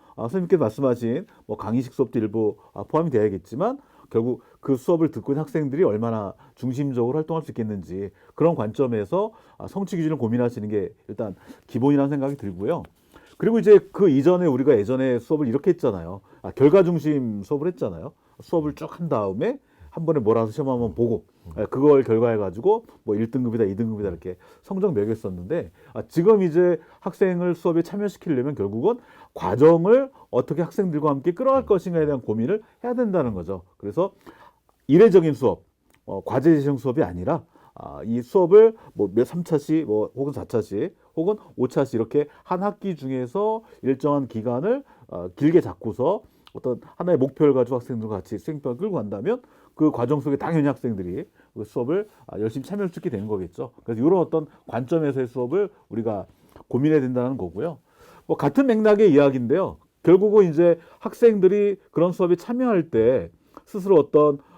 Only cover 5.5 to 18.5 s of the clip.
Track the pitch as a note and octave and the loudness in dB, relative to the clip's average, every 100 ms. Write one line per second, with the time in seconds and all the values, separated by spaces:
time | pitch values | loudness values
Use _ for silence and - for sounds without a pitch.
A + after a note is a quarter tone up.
5.5 | E3 C#3+ C#3 E3 G#2+ A#2 A2 G2 - _ | -4 -4 0 0 0 -4 -4 -8 -12 _
6.5 | _ B2 B2+ C#3+ B2 A#2+ D3+ D#3 D#3+ D#3 | _ -8 -4 -4 -2 -2 -4 -6 -8 -8
7.5 | A#2 A2 G2+ E2 F#2 G2 - _ - D#3+ | -8 -8 -8 -10 -10 -10 -14 _ 0 0
8.5 | C#3+ G#2+ G#2+ C3 A2+ G2+ F3+ A3 - _ | 2 -4 -2 -2 -2 -2 -4 -4 -8 _
9.5 | - - F#3 G3 F3 D#3 D3+ A#2 A#2+ A#2+ | -18 -14 -10 -6 -4 -4 -2 -2 0 -2
10.5 | A2+ G#2 G#2+ F2+ - - G#2+ G#2+ F#2 - | -4 -6 -4 -4 -10 -14 -10 -10 -10 -20
11.5 | - _ - C#3 C#3+ C#3 D3 C3+ C#3 G2+ | -20 _ 0 2 2 2 -2 -4 -6 -10
12.5 | F2+ G#2 E3 F2+ _ _ - _ - F3 | -6 -4 -4 -8 _ _ -20 _ -4 0
13.5 | A3+ F#3 G3+ - - F#3+ C3+ C#3 F3+ F3 | 2 8 8 8 2 4 4 4 4 2
14.5 | B2+ C#3 A#2 G2+ B2+ C3 A#2+ - D#3 C3+ | 2 4 4 2 0 0 -2 -2 -2 0
15.5 | B2 G3 E3+ C3+ F#2 E2 G2+ - _ F#2+ | 0 0 0 -2 -2 -8 -14 -18 _ -12
16.5 | - C#3+ F#3+ F3 E3+ D3+ C#3+ A#2+ G#2 F#2+ | 2 4 6 4 0 -2 -2 -4 -6 -6
17.5 | D3 E3 F3 A#2 E2 A#2+ - _ - - | -6 -4 -6 -8 -8 -14 -18 _ -20 -4